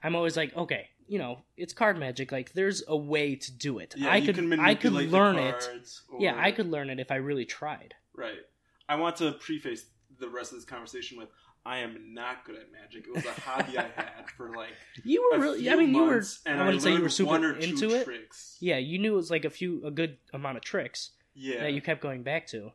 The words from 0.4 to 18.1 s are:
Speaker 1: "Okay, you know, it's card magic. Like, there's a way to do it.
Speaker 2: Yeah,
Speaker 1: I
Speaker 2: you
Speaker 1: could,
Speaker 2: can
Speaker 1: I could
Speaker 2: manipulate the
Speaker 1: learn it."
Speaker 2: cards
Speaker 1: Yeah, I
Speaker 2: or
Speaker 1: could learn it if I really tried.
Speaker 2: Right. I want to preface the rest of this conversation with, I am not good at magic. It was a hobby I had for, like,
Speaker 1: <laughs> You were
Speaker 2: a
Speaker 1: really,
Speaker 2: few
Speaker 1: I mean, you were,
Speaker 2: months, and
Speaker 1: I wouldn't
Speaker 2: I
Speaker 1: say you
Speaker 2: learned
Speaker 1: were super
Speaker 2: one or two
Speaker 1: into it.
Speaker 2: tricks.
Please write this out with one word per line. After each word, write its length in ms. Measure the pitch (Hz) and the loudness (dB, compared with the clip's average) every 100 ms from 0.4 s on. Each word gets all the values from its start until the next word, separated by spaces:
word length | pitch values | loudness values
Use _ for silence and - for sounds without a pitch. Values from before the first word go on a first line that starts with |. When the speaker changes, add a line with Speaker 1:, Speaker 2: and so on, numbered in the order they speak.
| 147 165 | -2 -2
Speaker 1:
"Okay, 340 | 170 120 - _ - | -2 -4 -6 _ -6
you 100 | 202 | -4
know, 220 | 127 127 - - | -4 -8 -14 -10
it's 180 | 175 | -8
card 240 | - 220 175 | 0 2 2
magic. 340 | 135 127 131 | -2 -4 -4
Like, 180 | 135 123 | -4 -4
there's 300 | 185 196 170 - | 0 0 0 0
a 80 | 151 | -2
way 380 | 147 151 147 131 | 2 0 2 -2
to 140 | - | -6
do 260 | 127 147 110 | -6 -4 -4
it. 140 | - - | -6 -4
Speaker 2:
Yeah, 120 | - | 2
Speaker 1:
I 60 | 196 | 4
Speaker 2:
you 80 | 147 | 4
Speaker 1:
could, 100 | 185 | 2
Speaker 2:
can 160 | 170 160 | 2 4
Speaker 1:
I 160 | 175 208 | 6 6
could 160 | 240 | 4
Speaker 2:
manipulate 180 | 143 160 | 2 4
the 60 | 185 | 6
Speaker 1:
learn 200 | 202 175 | 6 4
it." 220 | 135 123 | 0 -2
Speaker 2:
cards 400 | - 120 - - - 131 | -6 -10 -16 -20 -14 -2
Speaker 1:
Yeah, 160 | 190 120 | 0 4
I 140 | 170 | 2
Speaker 2:
or 20 | |
Speaker 1:
could 160 | 226 180 | 2 0
learn 200 | 151 139 | -2 -2
it 100 | 131 | -6
if 100 | 127 | -2
I 60 | 135 | -2
really 300 | 139 139 113 | 0 -2 -2
tried. 500 | - 151 143 - - _ | -6 -8 -8 -14 -20 _
Speaker 2:
Right. 260 | - 117 95 - _ _ _ - | -12 -10 -10 -16 _ _ _ -2
I 60 | 151 | 0
want 200 | 170 165 | 0 2
to 140 | 160 | 0
preface 520 | 139 - 151 135 117 - _ _ 135 | 0 -6 -6 -6 -8 -12 _ _ -12
the 80 | 123 | -10
rest 220 | 120 117 | -8 -10
of 60 | 123 | -12
this 80 | - | -14
conversation 520 | 127 113 127 120 120 | -14 -12 -12 -12 -12
with, 120 | 107 _ _ _ 117 | -16 _ _ _ -8
I 120 | 127 | -6
am 340 | 117 113 - | -6 -10 -16
not 300 | 117 120 127 - | -10 -8 -10 -12
good 100 | 117 | -16
at 160 | 107 | -18
magic. 340 | - - 117 113 | -20 -20 -18 -10
It 60 | |
was 120 | 143 - | -6 -6
a 60 | - | -8
hobby 360 | 135 131 - 196 | -4 -2 -2 -2
I 60 | - - | -4 -6
had 340 | - - - - | -8 -10 -16 -14
for, 180 | 117 113 | -12 -10
like, 160 | 110 107 - | -12 -14 -20
Speaker 1:
<laughs> 180 | - | -10
You 260 | 226 339 494 | 2 4 6
were 60 | 349 | 6
Speaker 2:
a 20 | |
Speaker 1:
really, 200 | 285 277 | 4 2
Speaker 2:
few 100 | 247 | 2
Speaker 1:
I 40 | 320 | 4
mean, 160 | 320 | 6
you 80 | 277 | 6
were, 100 | 320 | 6
Speaker 2:
months, 280 | 240 196 - - | 4 0 -6 -2
and 140 | 185 | 0
Speaker 1:
I 60 | 190 | 2
wouldn't 160 | 190 | 4
Speaker 2:
I 20 | |
Speaker 1:
say 60 | - | 4
you 40 | 170 | 4
Speaker 2:
learned 80 | |
Speaker 1:
were 60 | 170 | 4
super 200 | - 151 | 2 4
Speaker 2:
one 160 | 160 160 | 4 2
or 80 | |
two 100 | 151 165 | 0 -2
Speaker 1:
into 200 | 147 214 240 | 0 2 2
it. 80 | |
Speaker 2:
tricks. 540 | 247 | 0